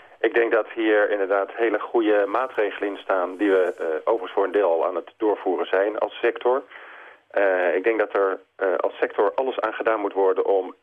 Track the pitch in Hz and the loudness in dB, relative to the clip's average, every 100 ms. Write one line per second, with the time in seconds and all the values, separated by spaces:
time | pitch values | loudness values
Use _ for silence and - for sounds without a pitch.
0 | - - 113 117 117 117 - 117 110 107 | -20 -4 0 2 2 2 0 -2 2 4
1 | 104 104 95 101 98 - 113 104 - 120 | 2 0 0 0 -2 -2 0 0 -2 0
2 | 107 104 98 113 127 - 101 - 101 95 | 2 2 2 -2 -4 -2 -2 -2 -6 -6
3 | - 95 90 92 104 95 90 - 82 78 | -2 -2 -2 0 2 4 2 -2 -4 -4
4 | - 113 - 104 95 101 92 82 82 87 | -2 -2 -2 -2 0 2 2 2 0 -4
5 | - - 107 98 98 82 85 92 104 107 | -8 -4 0 0 0 -2 0 0 0 0
6 | 104 - 117 - 120 131 - - - - | -4 -2 -2 0 0 0 -4 -18 -20 -20
7 | - - _ - 101 92 90 90 107 110 | -20 -20 _ 0 2 2 2 2 0 0
8 | 104 101 95 95 - - 95 87 - - | 0 0 0 -2 -10 -4 -2 0 -2 -2
9 | 131 - 101 - 131 - 110 - 110 110 | -4 0 0 0 -2 -2 -4 -2 -2 0
10 | 101 92 95 92 92 98 92 - | -2 0 2 2 2 0 -2 -10